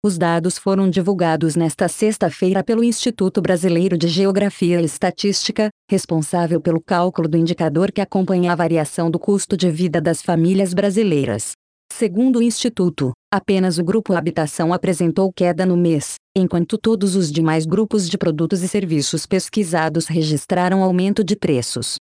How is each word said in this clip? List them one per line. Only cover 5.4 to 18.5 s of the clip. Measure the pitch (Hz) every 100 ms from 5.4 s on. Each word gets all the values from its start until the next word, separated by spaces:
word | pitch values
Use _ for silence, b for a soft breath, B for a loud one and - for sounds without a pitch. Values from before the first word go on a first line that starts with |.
| - 214 214 - _
responsável | 190 - 165 151 175 170 165
pelo | 156 160
cálculo | - 175 180 180 165
do | 165
indicador | 165 175 160 147 196
que | -
acompanha | 196 196 185 185 175
a |
variação | 170 165 165 147 - 165
do | 165
custo | - 202 - 190
de | 180
vida | 156 180 170
das | 170 165
famílias | - 165 165 190 196
brasileiras. | 180 202 190 214 151 131 107 - - _ _ _
Segundo | - 220 180 254 240
o |
Instituto, | 233 220 247 226 180 160 131 - _
apenas | 202 - 190 185 165
o |
grupo | 170 220 208
Habitação | 175 165 175 156 - 165
apresentou | 175 170 175 170 160 190
queda | - 175 170 185
no | 175
mês, | 175 156 - - _ -
enquanto | 180 175 170 214
todos | 220 220 196 190
os | 165
demais | 147 160 160 160
grupos | 175 220 214 175
de | 190
produtos | 175 156 165